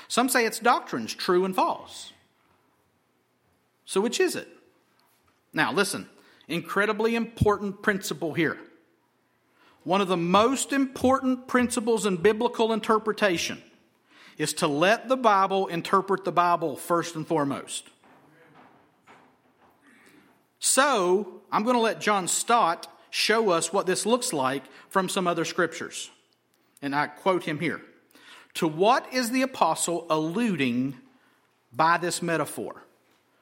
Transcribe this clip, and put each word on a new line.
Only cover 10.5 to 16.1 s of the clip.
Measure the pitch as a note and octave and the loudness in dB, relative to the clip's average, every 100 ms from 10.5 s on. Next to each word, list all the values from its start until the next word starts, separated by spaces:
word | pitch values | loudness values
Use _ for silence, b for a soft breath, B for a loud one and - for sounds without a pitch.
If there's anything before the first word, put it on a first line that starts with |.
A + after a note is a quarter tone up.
| C4+ - | 2 -2
important | C#4 C4+ - B3+ C4 C4 B3+ - | 0 0 2 2 4 2 -2 0
principles | B3 A#3+ B3 A3 A3 G3+ | 2 2 0 0 0 0
in | F3+ | 2
biblical | G3+ G#3+ A#3 A#3+ A3+ | 2 4 0 0 0
interpretation | A3 A3 A3 A3 G#3 G#3 E3+ - F#2+ - _ _ _ _ B B B | 0 2 0 0 0 0 0 -4 -8 -16 _ _ _ _ B B B
is | D3+ - | -4 0
to | E3 | 0
let | C#3+ F3+ A#3 A3+ | 2 4 2 0
the | C4 | 0
Bible | A#3 G3 F#3+ G3 F3+ | 4 4 4 0 -2
interpret | E3+ E3 G3 G3 | -4 2 2 2